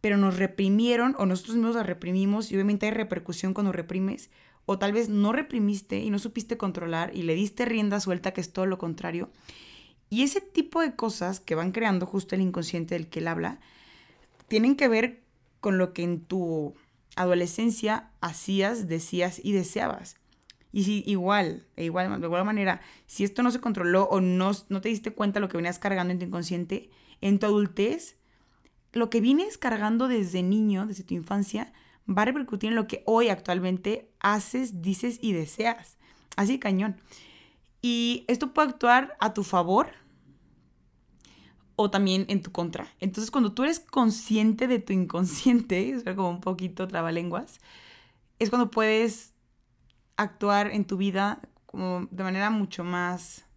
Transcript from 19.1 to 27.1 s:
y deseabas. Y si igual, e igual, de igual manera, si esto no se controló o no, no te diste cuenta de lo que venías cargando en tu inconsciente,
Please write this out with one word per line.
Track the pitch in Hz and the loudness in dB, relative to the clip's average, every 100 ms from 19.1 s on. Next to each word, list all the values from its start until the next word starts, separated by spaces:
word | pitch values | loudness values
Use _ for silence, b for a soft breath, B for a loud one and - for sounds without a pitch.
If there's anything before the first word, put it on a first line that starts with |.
| 180 180 180 | -2 -2 -2
y | 196 | 0
deseabas. | 196 180 202 175 - - - _ _ _ - _ | 0 0 -2 -2 -4 -12 -20 _ _ _ -20 _
Y | 202 | -2
si | 190 208 - | 0 0 0
igual, | 196 180 208 170 165 - - | 0 2 2 0 -4 -12 -8
e | |
igual, | 165 175 185 202 | -4 -2 -2 -4
de | 170 | -2
igual | 175 | 0
manera, | 202 214 196 180 B B B | 0 0 0 -2 B B B
si | - | -2
esto | 202 196 | -2 2
no | 247 | 0
se | 247 | 0
controló | 240 196 175 185 196 | -2 0 2 4 4
o | 190 | 4
no, | 185 180 190 202 - | 4 2 2 -2 -4
no | 196 | -4
te | 233 | -2
diste | 220 226 | -4 -6
cuenta | 214 208 202 | -2 -2 0
de | |
lo | 190 | -2
que | 170 | -2
venías | 170 180 | -4 -4
cargando | 202 190 180 | -2 -2 -2
en | 180 | -2
tu | |
inconsciente, | 180 180 170 175 175 208 - b b | -4 -6 -4 -4 -4 -6 -8 b b